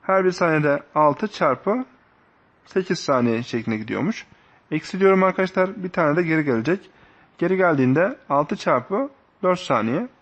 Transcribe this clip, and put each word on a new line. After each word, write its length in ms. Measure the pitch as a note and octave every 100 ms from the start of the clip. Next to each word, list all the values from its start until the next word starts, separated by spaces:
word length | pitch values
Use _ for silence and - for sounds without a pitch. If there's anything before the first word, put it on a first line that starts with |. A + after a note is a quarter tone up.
her 220 | - F#3+
bir 80 | F#3
saniyede 500 | F3 F3 D#3 D3+ C#3+ -
altı 340 | - D3+ C#3+ G#3+
çarpı 560 | - D#3+ B2+ - A#3 B3+ _ _ _ _ _ _ _ _
sekiz 320 | - F#3 E3+
saniye 440 | - C3+ A#2+ A2+
şeklinde 340 | A#2+ A#2+ A2+ A2
gidiyormuş. 500 | G#2+ G#2 D3 A3+ - _ _ _ _
Eksi 300 | D#3+ - F#3+
diyorum 240 | F#3+ F#3+
arkadaşlar. 600 | F#3 F#3 F#3 F#3+ F#3 G3
Bir 40 | F3+
tane 280 | F#3 D#3 D3+
de 60 |
geri 220 | E3+ D#3+
gelecek. 460 | D3 A#2 A2+ G3 - _ - _ _ _
Geri 180 | E3+ F#3
geldiğinde 600 | F3+ D3+ B2+ C#3 F#3+ C4+ _
altı 280 | C#3+ D3 G3+
çarpı 540 | - C3+ - G3 C#4 _ _ _
dört 180 | F3+ F3+
saniye. 480 | - B2 A2 C#3 B3 _